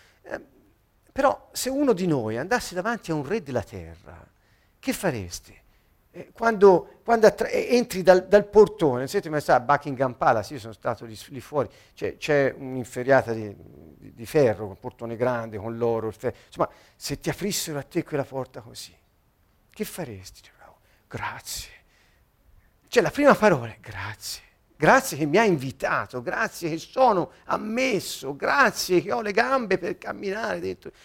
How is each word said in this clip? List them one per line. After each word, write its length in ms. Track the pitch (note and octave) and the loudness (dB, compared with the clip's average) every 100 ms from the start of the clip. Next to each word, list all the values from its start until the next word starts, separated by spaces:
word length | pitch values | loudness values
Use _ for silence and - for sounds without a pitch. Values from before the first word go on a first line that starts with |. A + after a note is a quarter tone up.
| _ _ | _ _
Ehm, 200 | - - - _ _ _ _ _ _ | -14 -14 -14 _ _ _ _ _ _
però 380 | - C#4 - - | 0 0 0 -6
se 160 | - B3 | -10 -4
uno 240 | C4+ C#4+ | 0 0
di 140 | F3+ F#3 | 2 0
noi 300 | C#3+ G#2+ A2+ | 0 -2 -4
andasse 380 | F3 A#3+ - F3 | -2 -4 -4 -6
davanti 360 | G3+ A#3 - | -4 -6 -4
a 20 | |
un 120 | D#3 C3+ | -6 -4
re 160 | A3 | -6
della 220 | D3 A#2+ | -4 -6
terra, 640 | - F#2+ E2 E2 - F2 - _ _ _ _ _ | -6 -10 -14 -18 -20 -20 -20 _ _ _ _ _
che 140 | - | -6
fareste? 720 | - F#3 A#2+ F2 - - - _ _ _ _ _ | -4 -2 -4 -6 -12 -16 -20 _ _ _ _ _
Eh, 200 | F3 - | -20 -20
quando, 640 | - A3+ G#3+ G3 F3+ - - | -4 -2 8 8 8 4 -8
quando 240 | - A#3 G#3+ | 0 6 6
attra-, 200 | - - | 6 0
eh, 280 | - - B3 | -2 2 2
entri 260 | - F#3 | 2 2
dal, 260 | F#3 F#3 F#3 | 6 6 8
dal 200 | G3+ G3+ | 4 6
portone, 520 | G#3 G#3 - D#3 B2 | 6 6 6 0 0
non 80 | C3 | -2
siete 220 | G3+ E3 | -6 -4
mai 100 | D3+ | -2
stati 220 | D#3 C3+ | 2 2
a 20 | |
Buckingham 520 | A#2+ C#3+ D3+ B2+ C3+ A#2+ | 4 0 0 -4 -4 0
Palace, 400 | D#3 A#2 G2+ C#3+ | 2 2 0 -8
io 40 | |
sono 140 | A2 | -14
stato 320 | G#2+ B2+ A#2 A#2+ | -10 -8 -8 -10
lì, 120 | G#2+ - | -16 -16
lì 120 | C3+ | -16
fuori, 300 | - D3 G#2+ - _ | -8 -4 -4 -8 _
c'è, 240 | - F#2+ - | -8 -8 -6
c'è 360 | - D3 C3+ - | 0 2 2 -2
un'inferriata 720 | C3 C3 A#2 B2+ B2 C3 A#2 | -8 -8 -8 -4 4 4 4
di, 240 | A2+ G#2+ - - - D#2 - | -4 -8 -12 -20 -20 -20 -20
di, 160 | G2+ | -20
di 120 | - A2+ | -18 -2
ferro, 420 | D#3 B2+ G2 G#2 | 2 2 2 -6
un 120 | G2 | -12
portone 360 | B2 - A#2 A2+ | -16 -14 -12 -4
grande 420 | B2 A#2+ A2+ G#2+ | -4 -4 -6 -10
con 200 | A2 A#2 | -10 -4
l'oro, 300 | A#2 A2+ A2 | -2 -2 -4
il 60 | |
ferro. 220 | - B2 - _ | -6 -8 -8 _
Insomma, 220 | - - - _ _ | -4 -4 -6 _ _
se 240 | - C#3+ | -10 -8
ti 100 | F#3+ | -6
aprissero 500 | - G3+ - - C#3+ | -6 -4 -6 -6 -8
a 40 | |
te 200 | C3 F3 | -6 -6
quella 220 | D#3 D3+ C3 | -4 -4 -6
porta 340 | C3 B2+ C3 | -8 -10 -12
così, 340 | A2+ A#2 - _ _ _ _ _ _ _ _ | -18 -18 -18 _ _ _ _ _ _ _ _
che 160 | - G#3+ | -12 -10
faresti? 640 | - C#3+ G2 F#2 - - _ - _ _ _ _ | -10 -12 -12 -18 -20 -20 _ -20 _ _ _ _
"Grazie." 640 | A#2 - B2+ - - - - _ _ _ _ _ _ _ _ _ _ _ | -12 -10 -12 -14 -14 -14 -20 _ _ _ _ _ _ _ _ _ _ _
Cioè, 160 | B3 | 0
la 80 | A3+ | 0
prima 240 | - C#4+ G#3+ | 2 4 4
parola 360 | G#3 D3 A#2 | 4 2 -2
è 60 | - | -12
"Grazie. 640 | - G2+ G2 - - - - _ _ - | -16 -12 -12 -12 -14 -14 -18 _ _ 0
Grazie 400 | D#3 B3+ - C#3 | 4 4 4 -2
che 80 | D3+ | 0
mi 120 | F3 | 2
hai 100 | A3+ | 4
invitato, 760 | D#3+ C3 - - D3+ G#2 B2 | 2 -2 -6 -4 -4 -4 -8
grazie 480 | A#2+ G#3+ A3 - E3 | -6 -4 -6 -6 -8
che 80 | D#3 | -8
sono 540 | - C4 B3+ F#3+ D3 - - | -6 2 4 4 0 -6 -6
ammesso, 920 | F#3 G#3+ A3+ C4 G3 - - C3+ C#3+ | -6 -4 -2 0 -2 -4 -10 -10 -6
grazie 640 | - C#4+ A#3+ - - F3+ | 0 2 2 2 0 0
che 100 | G3 | 0
ho 100 | A#3+ | -4
le 100 | G#3 | -2
gambe 460 | G3 B3 C4+ G#3+ F3+ | 0 0 0 0 -4
per 200 | F3 - | -4 -8
camminare 640 | - - G3+ G#3 A3+ F3 | -10 -10 -8 -6 -6 -6
dentro. 300 | F#3 F3+ - - | -8 -10 -14 -20